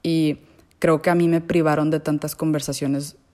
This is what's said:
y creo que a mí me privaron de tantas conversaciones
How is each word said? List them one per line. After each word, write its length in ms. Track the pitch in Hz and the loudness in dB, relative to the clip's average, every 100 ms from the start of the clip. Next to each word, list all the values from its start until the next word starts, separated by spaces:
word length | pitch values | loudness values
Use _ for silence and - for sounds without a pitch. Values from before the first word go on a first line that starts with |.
y 340 | 170 165 156 147 - _ _ _ | 0 0 0 -2 -12 _ _ _
creo 240 | 170 156 | 0 2
que 80 | 180 | 2
a 60 | 175 | 2
mí 100 | 170 | 2
me 140 | 165 | 0
privaron 500 | 165 175 156 151 151 | 0 0 2 2 0
de 80 | 156 | -2
tantas 380 | 156 151 151 - | -2 -4 -6 -4
conversaciones 800 | 160 151 139 139 143 139 143 - _ | -2 -2 -4 -4 -4 -4 -6 -16 _